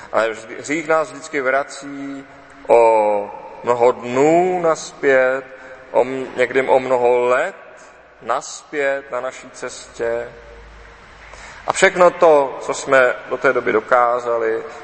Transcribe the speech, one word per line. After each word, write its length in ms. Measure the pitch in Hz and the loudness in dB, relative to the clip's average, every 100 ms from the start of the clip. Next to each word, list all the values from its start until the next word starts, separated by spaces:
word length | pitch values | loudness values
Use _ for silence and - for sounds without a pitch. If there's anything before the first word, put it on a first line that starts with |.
| - | -4
Ale 180 | 104 113 | 0 0
vždy, 260 | 110 - - | -4 -12 -14
hřích 300 | - 160 151 | -6 -6 0
nás 220 | 160 139 | 0 0
vždycky 300 | 139 - 147 | -8 -8 -4
vrací 840 | 131 135 143 - 143 139 139 139 139 - - - - | 0 -2 -4 -12 -14 -12 -12 -14 -16 -20 -20 -16 2
o 640 | 117 117 110 104 104 101 - - - | 6 6 4 2 0 -4 -12 -18 -10
mnoho 280 | 113 120 120 | -2 2 4
dnů 680 | 110 120 127 151 170 185 180 | 2 -4 2 4 4 2 0
naspět, 800 | 165 151 - - 143 131 131 135 - - - - - | -2 -2 -6 -4 2 4 2 0 -8 -18 -20 -20 -4
o 100 | 117 | 0
m-, 260 | 127 131 131 110 | 0 -2 -8 -2
někdy 260 | 123 131 | 0 0
o 160 | 131 131 | 2 2
mnoho 400 | 127 123 123 123 | 2 0 2 2
let 380 | 123 127 180 - - - - - - - | 2 0 -2 -8 -20 -20 -20 -20 -20 -18
naspět 880 | 113 135 - - - 151 139 139 139 | -6 -6 -6 -16 -10 -4 -2 -2 -6
na 100 | 123 | -8
naší 300 | 131 - 131 | -8 -12 -20
cestě. 800 | - 123 - - - 117 117 120 - - - - - - - - - - - - - - | -12 -12 -12 -18 -6 -4 -4 -8 -14 -20 -20 -20 -20 -20 -20 -20 -20 -20 -20 -20 -14 -8
A 60 | |
všechno 380 | - 190 180 175 | 2 2 6 4
to, 480 | 170 170 147 135 - | 6 4 6 2 -4
co 140 | - | -8
jsme 400 | 139 143 135 123 - - | -8 2 4 4 0 -6
do 60 | 127 | 0
té 160 | 139 | 0
doby 200 | 123 110 | 0 0
dokázali, 920 | 107 - 123 120 123 120 117 113 113 - - | 0 2 2 2 0 -2 -2 -2 -4 -8 -16